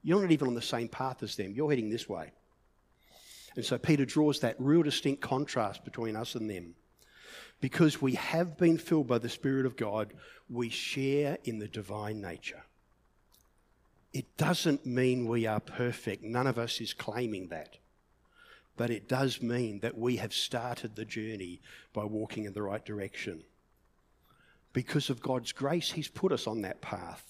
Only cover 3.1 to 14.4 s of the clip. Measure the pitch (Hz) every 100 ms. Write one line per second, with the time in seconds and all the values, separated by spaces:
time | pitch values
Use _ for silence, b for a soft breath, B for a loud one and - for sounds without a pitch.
3.1 | B B B B - 113 123 - 147 131
4.1 | 156 151 139 120 - 131 165 147 139 143
5.1 | 139 - 131 147 127 107 - - - 113
6.1 | 107 117 123 110 95 85 85 _ _ B
7.1 | B B B B B 131 - 160 - 135
8.1 | 127 - 160 175 147 175 165 - 160 127
9.1 | 120 117 - 139 135 131 123 110 107 104
10.1 | - B B B 120 120 113 - 139 135
11.1 | 143 143 156 - 110 104 110 98 104 107
12.1 | 107 98 82 - - - _ _ _ _
13.1 | _ _ _ _ _ _ _ _ _ _
14.1 | 135 - -